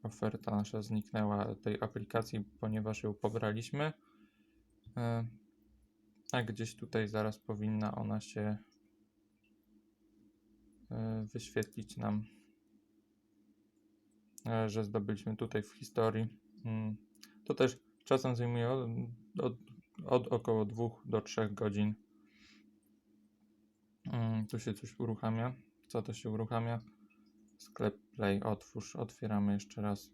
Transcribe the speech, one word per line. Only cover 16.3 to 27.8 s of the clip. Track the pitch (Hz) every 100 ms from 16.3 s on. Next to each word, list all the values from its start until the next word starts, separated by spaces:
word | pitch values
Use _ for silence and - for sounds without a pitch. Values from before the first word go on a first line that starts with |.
| - _ -
Mm, | 113 110 110 104 - - - -
to | -
też | 143 131 - _ _
czasem | - 131 131 120
zajmuje | 120 120 117
od, | 131 117 117 120 - - -
od, | 127 - - - _ - 160
od | 123 113
około | 117 - 110
dwóch | 104 107 117 -
do | - 113
trzech | - - 110
godzin. | 101 107 101 104 107 _ - - - - - - _ _ _ _ _ _ _ _ _ _ _ _ _ -
Mm, | 123 113 110 107
tu | 113
się | 117
coś | 104 - -
uruchamia. | 117 110 113 110 120 127 - _ _
Co | 117
to | 107
się | 117 117
uruchamia? | 107 110 117 117 117 - - - _ - - - _
Sklep | - -